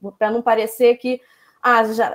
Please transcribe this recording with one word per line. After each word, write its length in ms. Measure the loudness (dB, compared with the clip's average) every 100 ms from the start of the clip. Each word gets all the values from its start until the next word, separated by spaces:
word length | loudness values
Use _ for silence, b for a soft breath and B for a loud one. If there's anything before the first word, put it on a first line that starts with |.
| -16 -4
pra 140 | -4
não 100 | -2
parecer 560 | -2 -2 -2 0 2 2
que, 240 | -2 -8 b b b b
ah, 220 | 0 2
já 260 | 2 0 -2